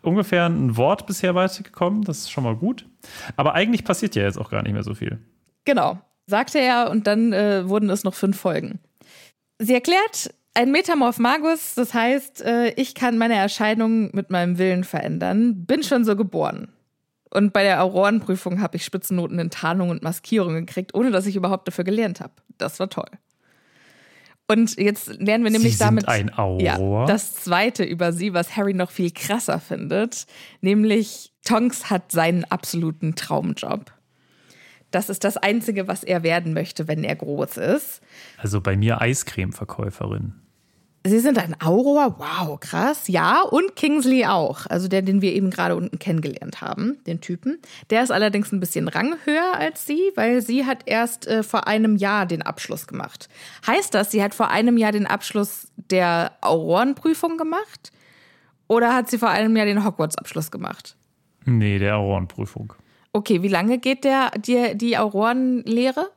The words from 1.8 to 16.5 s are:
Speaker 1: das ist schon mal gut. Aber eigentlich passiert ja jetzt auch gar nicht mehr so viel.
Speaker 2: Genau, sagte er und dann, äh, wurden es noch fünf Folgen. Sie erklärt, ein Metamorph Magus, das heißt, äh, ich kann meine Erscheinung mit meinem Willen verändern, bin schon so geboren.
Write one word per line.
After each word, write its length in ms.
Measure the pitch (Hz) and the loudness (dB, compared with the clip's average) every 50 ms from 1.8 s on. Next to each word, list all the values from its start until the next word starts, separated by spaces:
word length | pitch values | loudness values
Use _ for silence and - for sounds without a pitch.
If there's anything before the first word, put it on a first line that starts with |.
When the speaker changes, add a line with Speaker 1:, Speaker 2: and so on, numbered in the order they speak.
| 185 175 202 214 | 0 0 0 0
Speaker 1:
das 160 | 208 185 151 - | -2 -4 -4 -6
ist 120 | - - | -8 -8
schon 120 | - 147 131 | -4 -2 -2
mal 120 | 117 110 | -2 -2
gut. 300 | 113 160 220 254 - - - _ _ - - - - - - - | 0 -2 -2 -2 -4 -10 -20 _ _ -20 -20 -18 -16 -14 -8 -4
Aber 180 | - 139 151 - | 0 0 2 2
eigentlich 300 | 165 202 220 240 - - | 2 2 2 0 0 0
passiert 300 | - 180 - 233 196 - | -2 -2 0 -2 -2 0
ja 80 | 104 101 | 2 0
jetzt 120 | 98 - - | 0 0 -2
auch 120 | - - | -6 -4
gar 120 | - 104 | -4 -4
nicht 100 | 107 107 | -2 -2
mehr 100 | 101 104 | -4 -4
so 120 | 104 107 107 | -4 -6 -6
viel. 240 | - - - 110 110 - _ _ _ _ _ _ _ _ | -6 -6 -8 -8 -8 -12 _ _ _ _ _ _ _ _
Speaker 2:
Genau, 340 | 285 277 220 143 151 180 185 _ _ _ _ _ | 0 2 2 2 0 -2 -6 _ _ _ _ _
sagte 320 | - 202 214 269 - - 302 | -2 0 0 0 0 0 2
er 320 | 254 254 247 240 240 226 | 2 4 4 2 2 2
und 160 | - 220 208 | 0 0 2
dann, 260 | 202 208 220 226 233 | 2 2 2 2 2
äh, 340 | 202 190 208 208 202 190 180 | 2 2 2 2 2 0 0
wurden 220 | 190 196 214 214 202 | 0 0 0 2 0
es 160 | 185 208 - | 0 0 -2
noch 100 | 190 - | -4 -2
fünf 240 | - - 196 190 - | 0 0 0 0 0
Folgen. 400 | - 180 160 - - - - - _ _ _ _ - - - - - - _ _ _ _ _ _ | -2 -2 -2 -2 -4 -6 -12 -12 _ _ _ _ -20 -20 -20 -20 -20 -20 _ _ _ _ _ _
Sie 140 | 220 214 254 | 2 2 2
erklärt, 600 | 247 247 320 349 381 415 440 - - - - - _ _ _ _ | 2 4 2 2 2 2 0 -2 -8 -10 -10 -12 _ _ _ _
ein 160 | - 240 262 | 2 2 4
Metamorph 480 | 277 320 381 - 339 294 254 240 226 - | 4 2 2 2 2 2 2 2 2 2
Magus, 560 | 233 240 277 320 294 320 330 320 - - - | 2 2 2 2 2 0 0 0 -4 -8 -2
das 200 | - 247 - - | -2 -4 -2 0
heißt, 480 | 233 226 240 269 285 277 - _ - | 0 2 2 2 0 -2 -6 _ -6
äh, 280 | - - 233 240 240 233 226 | -2 0 2 2 2 0 0
ich 200 | - 262 - - | -2 -4 -4 -2
kann 220 | - 254 247 233 | -2 -2 0 2
meine 200 | 226 226 233 233 | 2 2 2 2
Erscheinung 760 | 202 190 202 - - 220 214 220 220 226 220 226 226 214 - - | 2 2 0 0 0 0 0 2 2 2 2 2 2 0 0 -2
mit 140 | 196 190 _ | -6 -4 _
meinem 300 | 185 180 175 175 180 170 | 0 0 0 0 2 2
Willen 260 | 185 185 180 180 185 | 2 2 2 0 -2
verändern, 800 | - - 156 - - 160 170 175 180 185 208 233 240 220 185 170 | -4 -6 -6 -4 -4 -4 -2 -2 0 2 4 2 2 2 -2 0
bin 180 | - 254 - | 0 0 0
schon 220 | 294 - 285 247 233 | 2 0 2 2 4
so 100 | 220 208 | 2 2
geboren. 540 | 196 220 180 - 165 151 - | 0 0 -2 0 -2 -2 -2